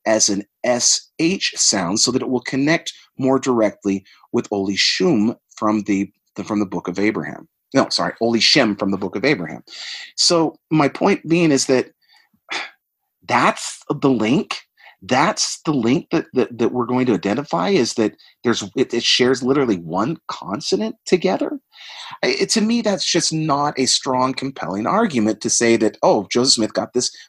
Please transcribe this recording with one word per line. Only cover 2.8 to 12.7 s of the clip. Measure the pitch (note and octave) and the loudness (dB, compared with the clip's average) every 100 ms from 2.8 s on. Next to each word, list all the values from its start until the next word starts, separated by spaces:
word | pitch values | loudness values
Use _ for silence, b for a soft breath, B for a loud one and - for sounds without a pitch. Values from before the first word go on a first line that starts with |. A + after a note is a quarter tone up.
| - B B - | -4 B B -2
more | C3 C3 | 2 2
directly | C3 A#2+ G#2 - G2+ G2 - b b | 2 2 2 0 -2 -2 -4 b b
with | A#2 - | -4 -2
Oli | G2+ G2 F#2+ | -2 -2 0
Shum | - - F#3 A#2 A2 - _ - | 0 2 2 4 2 -2 _ -4
from | G#2+ G#2+ | 0 0
the, | G2+ G2 G2+ _ _ - | 0 -2 -2 _ _ -12
the, | |
from | F#2+ G#2 | -4 -2
the | F#2 | -2
Book | F2 F2+ | -4 -6
of | F2 | -2
Abraham. | G#2+ G2+ D2+ - - _ _ | 0 0 -6 -12 -16 _ _
No, | C3+ - | 0 2
sorry, | - - - | 0 -2 -2
Oli | A#2 A#2 | 0 2
Shem | - D3+ A2+ G2 | 4 4 2 0
from | G2 | -2
the | G2 | -2
Book | G2 G#2 | -4 -2
of | |
Abraham. | C#3 A2 D#2+ B1+ - B B B B B | -2 -2 -4 -12 -16 B B B B B
So | - E3+ D#3 - - | 2 2 0 -4 0
my | D#3 C#3 | 2 2
point | - F#3+ F3+ D#3 | 2 0 0 0
being | E3+ E3 | 2 4
is | C3 - | 2 2
that | B2+ - _ b b b _ - B B | 2 0 _ b b b _ -12 B B